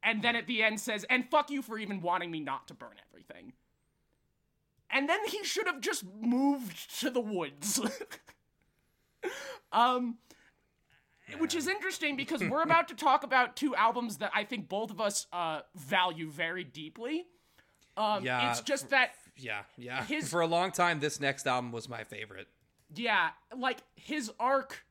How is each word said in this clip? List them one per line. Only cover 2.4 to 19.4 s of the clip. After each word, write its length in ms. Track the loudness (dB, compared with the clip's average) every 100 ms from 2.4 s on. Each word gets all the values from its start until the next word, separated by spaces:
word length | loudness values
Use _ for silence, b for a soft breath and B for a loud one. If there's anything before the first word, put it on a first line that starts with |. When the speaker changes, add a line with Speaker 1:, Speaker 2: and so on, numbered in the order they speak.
Speaker 1:
not 280 | -4 -4 -6
to 60 |
burn 260 | -16 -16 -18 -20
everything." 440 | -20 -18 -18 -18 -20 _ _ _ _ _ _ _ _ _ _ _ _ _
And 180 | 0 2
then 160 | 0 0
he 160 | -4
should 220 | -4 -2 -2
have 120 | -2
just 240 | -2 -4
moved 960 | -6 -6 0 4 4 2 -2 -10 -12 -4
to 100 | -2
the 120 | 0
woods. 580 | -2 -2 -4 -6 -2 0 0
<laughs> 40 | -4 -10 -14 -18 -20 _ _ _ _ _ _ _ _ B B B -14 _
Um, 460 | 4 4 4 -2 -6 b b b b _ _ _ _ _ _ -16 -2
which 180 | 0 0
is 100 | 0
Speaker 2:
Yeah. 80 |
Speaker 1:
interesting 420 | -2 -2 -2 -2 -2
because 280 | -2 0
we're 200 | 0 2
about 240 | 6 6 4
to 60 | 0
talk 280 | 4 4
about 320 | 4 2 2 0
two 180 | -2 4
albums 420 | 4 4 -4 -4
that 140 | -2
I 100 | -2
think 240 | -2 -6 -4
both 240 | -4 -4
of 80 | -2
us, 280 | -2 -2 -4
uh, 300 | -4 -2 -4 -8 -16
value 540 | 0 4 4 2 -8
very 340 | -4 -4 -2
deeply. 640 | -8 -10 -14 -10 -4 -4 -6 b b b b b b -2
Um, 300 | 0 2 0
Speaker 2:
Yeah, 260 | 2 2
Speaker 1:
it's 100 | 0
just 240 | 0 -2 2
Speaker 2:
f-, 40 |
Speaker 1:
that 260 | 4 4 0 -20
Speaker 2:
yeah, 260 | -14